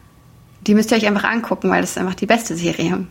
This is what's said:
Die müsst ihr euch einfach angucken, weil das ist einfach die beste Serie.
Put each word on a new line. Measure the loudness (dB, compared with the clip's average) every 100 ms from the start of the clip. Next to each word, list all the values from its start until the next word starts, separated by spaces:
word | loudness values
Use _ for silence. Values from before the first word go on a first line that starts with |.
| -20 -20 -20 -20 -20 -8 2
Die |
müsst | 2 4
ihr | 2
euch | 2
einfach | 0
angucken, | 0 -2 -4 -2 0
weil | 0
das | 0
ist | -4
einfach | -4 -2
die | 0
beste | 0 0 -4
Serie. | -4 -2 -2 -2 -4